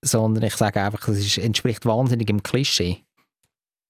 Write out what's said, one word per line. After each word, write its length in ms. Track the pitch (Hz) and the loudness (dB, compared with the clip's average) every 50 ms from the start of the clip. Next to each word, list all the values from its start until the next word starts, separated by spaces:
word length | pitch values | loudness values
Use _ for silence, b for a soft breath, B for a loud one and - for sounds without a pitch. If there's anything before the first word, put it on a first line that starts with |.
sondern 440 | - - - 113 110 110 110 110 113 | -4 0 2 2 2 2 2 2 0
ich 100 | 104 - | -2 0
sage 260 | - 113 104 - 104 | 0 0 0 2 0
einfach, 260 | 98 101 104 104 - - | -2 -2 -4 -4 -4 -2
es 100 | 107 98 | -2 0
ist, 200 | 101 98 - - | 0 0 -2 0
entspricht 460 | 87 117 107 - - 127 110 - - | 0 -2 -2 0 -2 -2 -4 0 0
wahnsinnig 460 | 120 110 117 131 127 123 117 117 107 | 0 2 2 2 2 2 0 0 0
im 120 | 104 104 - | 0 -2 -2
Klischee. 600 | - - 123 143 - - - 90 87 87 - _ _ _ _ _ _ _ _ _ _ _ _ _ _ _ _ _ | -2 -2 -2 0 0 0 0 0 -2 -2 -6 _ _ _ _ _ _ _ _ _ _ _ _ _ _ _ _ _